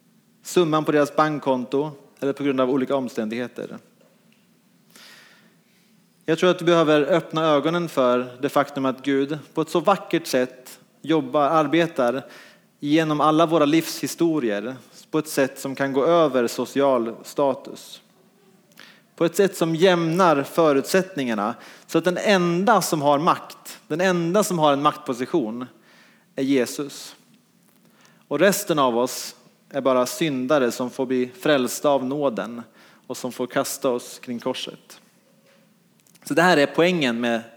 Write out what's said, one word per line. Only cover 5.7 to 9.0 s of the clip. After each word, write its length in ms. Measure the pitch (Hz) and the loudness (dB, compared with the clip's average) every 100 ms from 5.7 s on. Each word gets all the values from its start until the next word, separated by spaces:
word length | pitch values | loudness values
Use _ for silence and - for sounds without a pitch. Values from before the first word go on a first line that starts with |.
| _ _ _ _ _ | _ _ _ _ _
Jag 140 | - 160 | -4 2
tror 120 | 180 | 2
att 120 | 180 | 2
vi 40 | 165 | 2
behöver 360 | 170 156 151 | 4 4 4
öppna 420 | 139 175 160 160 | 4 0 0 -2
ögonen 440 | 160 147 143 175 170 | 2 2 2 -2 -4
för 500 | - 127 123 123 - | 0 2 2 -2 -6
det 60 | 139 | -2
faktum 360 | - 139 - | 0 -2 -2
att 200 | 135 127 | -4 -4